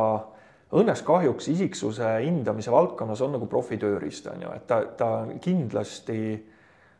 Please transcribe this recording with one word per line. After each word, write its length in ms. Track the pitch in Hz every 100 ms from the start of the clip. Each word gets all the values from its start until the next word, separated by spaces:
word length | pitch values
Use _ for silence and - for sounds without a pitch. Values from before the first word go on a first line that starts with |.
| 110 110 - - - - _
õnneks 300 | 160 220 135
kahjuks 460 | - 170 160 113 -
isiksuse 540 | 165 190 - 107 110 113 113
hindamise 560 | 135 170 113 107 110
valdkonnas 480 | 123 175 - 110 107
on 140 | 131
nagu 100 | 139
profitööriist, 880 | 110 123 127 110 104 101 - - -
on 100 | 90
ju, 120 | 87
et 80 | 85
ta, 140 | - 117 -
ta 220 | - 117 113 113
kindlasti 840 | 131 175 180 120 110 107 - - 113 110 107 107 - _ _ _ _